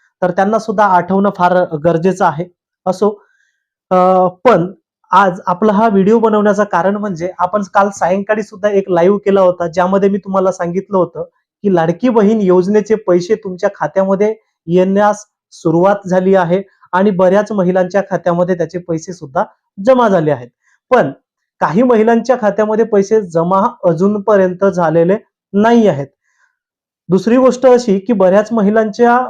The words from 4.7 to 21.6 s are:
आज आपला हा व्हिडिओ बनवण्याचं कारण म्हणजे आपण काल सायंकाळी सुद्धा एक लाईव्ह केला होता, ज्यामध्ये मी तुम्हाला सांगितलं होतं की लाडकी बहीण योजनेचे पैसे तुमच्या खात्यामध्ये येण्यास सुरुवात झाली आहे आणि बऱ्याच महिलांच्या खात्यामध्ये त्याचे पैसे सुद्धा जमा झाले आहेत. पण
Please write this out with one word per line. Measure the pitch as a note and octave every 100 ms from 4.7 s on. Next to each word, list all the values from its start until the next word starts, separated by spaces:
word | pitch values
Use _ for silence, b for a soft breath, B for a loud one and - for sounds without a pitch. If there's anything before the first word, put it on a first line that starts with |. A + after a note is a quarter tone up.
| - _ _ _
आज | F#3 G3 F3+ -
आपला | F3+ G#3+
हा | G3+ A3+
व्हिडिओ | G3 F#3+ A3+
बनवण्याचं | A3 G#3+ G#3 G3
कारण | G#3 F3 F#3+ G#3
म्हणजे | G#3 D#3+ F3+ -
आपण | F3+ G#3 G3
काल | G3+ G3+
सायंकाळी | - E3+ G3 G3 G#3+
सुद्धा | G#3 G3 G#3
एक | G3 G3
लाईव्ह | E3+ F3+ G3+
केला | G3+ G3
होता, | F3+ F3+ F3
ज्यामध्ये | E3+ F#3 G3 G3
मी | G3
तुम्हाला | G3 F#3+ F#3
सांगितलं | F3+ F3 F3+ F#3+ F#3+
होतं | E3+ D3+ E3+ _ _ _
की | G3
लाडकी | F3 E3 E3+ B3+
बहीण | A3+ G3+ A3+
योजनेचे | F#3 F3+ F3+ G#3 G#3
पैसे | G#3+ F#3+ F3+ F3
तुमच्या | A3 G3 F3+ G3+
खात्यामध्ये | - D#3+ F#3+ F#3+ F#3+ G#3+ A3 _ _ E3
येण्यास | F3+ F#3 G3 G#3 G#3 - _ _
सुरुवात | - E3 E3 F#3+ G3+ F3+
झाली | F#3 F#3
आहे | F#3+ E3+ F#3 F#3+ b b
आणि | F3+ G3+
बऱ्याच | F3+ F#3 G3+ G#3
महिलांच्या | G#3 F3 F#3 F3+ G3
खात्यामध्ये | F#3+ F3 F3+ E3+ F3+ F3+
त्याचे | D#3+ F3+
पैसे | F3 D#3+ F#3+
सुद्धा | E3+ C3+ D#3+ A3 _ _ - G#3
जमा | B3+ A3+
झाले | F#3 D3+
आहेत. | C3 B2 _ _ _ _
पण | B3 C#3+ C#3+ _ _ _ _